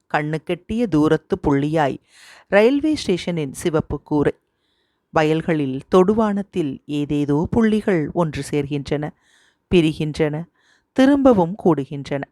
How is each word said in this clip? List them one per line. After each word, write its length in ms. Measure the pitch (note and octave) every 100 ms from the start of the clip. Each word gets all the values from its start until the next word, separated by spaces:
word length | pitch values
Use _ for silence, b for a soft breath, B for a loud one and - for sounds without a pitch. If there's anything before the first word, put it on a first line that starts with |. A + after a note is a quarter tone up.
| _
கண்ணுக்கெட்டிய 760 | D#3 D3+ D#3 - F3 - A3 A#3+
தூரத்து 520 | D#3 D3+ D#3 - F#3+
புள்ளியாய் 540 | - C#3 D3 D#3 C#3 - b b b b b
ரயில்வே 480 | G3 A3+ C#4+ D#4 D4+
ஸ்டேஷனின் 580 | - F3 - E3+ C#3+
சிவப்பு 480 | - F3 D#3 - D3
கூரை. 320 | - D3+ C#3+ - _ _ _ _ _ _ _
வயல்களில் 720 | D#3+ D#3 D#3+ D#3+ D#3 C#3 C3 - F#3+
தொடுவானத்தில் 880 | F#3 G#3+ G#3+ G3+ G3 F#3 D3+ C3+ -
ஏதேதோ 640 | D3 C#3+ D3 C#3+ C#3+ E3+
புள்ளிகள் 600 | - A3 G#3+ G#3 F3+ D3+
ஒன்று 300 | F3 E3 C#3 C3+
சேர்கின்றன, 580 | D3 C#3+ D3 C3+ D3 D3+ - _ _ _ _ -
பிரிகின்றன, 720 | F3+ D#3 D3 D#3 C#3+ D#3 D3+ E3+ _ _ _ _
திரும்பவும் 600 | - C4+ C#4+ C4+ G#3+ E3+ G3
கூடுகின்றன. 600 | F#3+ D3 C3+ C#3+ C#3 C#3+ C#3